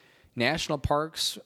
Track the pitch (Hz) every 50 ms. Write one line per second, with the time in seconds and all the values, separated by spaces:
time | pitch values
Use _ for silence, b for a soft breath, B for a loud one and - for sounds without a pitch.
0 | B B B B B B B 123 117 131 160 170 - - 151 139 - - 147 147
1 | 156 160 - - - - - 202 -